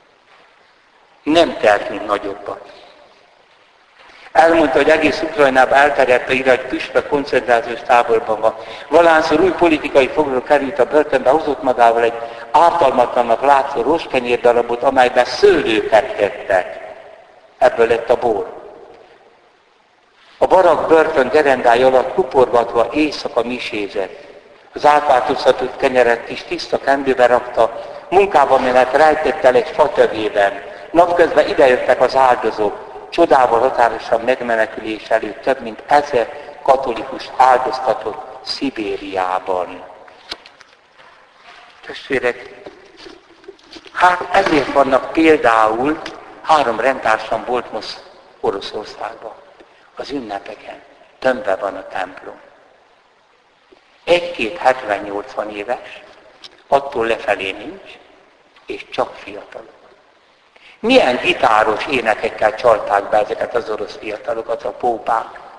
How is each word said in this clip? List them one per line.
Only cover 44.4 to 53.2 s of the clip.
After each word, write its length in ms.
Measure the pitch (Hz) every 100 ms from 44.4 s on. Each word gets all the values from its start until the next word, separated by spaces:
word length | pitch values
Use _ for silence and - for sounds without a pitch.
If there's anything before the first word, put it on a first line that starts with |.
| 190 151 127
vannak 400 | 139 131 127 -
például, 880 | 165 160 151 120 113 110 117 139 156 - - - -
három 380 | - 156 123 110
rendtársam 640 | 127 131 117 110 - 113
volt 280 | 101 123 113
most 300 | 110 - - - - _ _
Oroszországban, 920 | 120 98 98 113 104 - 107 113 113 - - _ - _ _ -
az 140 | -
ünnepeken, 720 | 139 110 98 - 104 - - - _ _ _
tömve 380 | 127 123 101 92
van 200 | 98 95
a 120 | -
templom. 520 | 98 92 92 101 - - _ _ _ _ _ _ _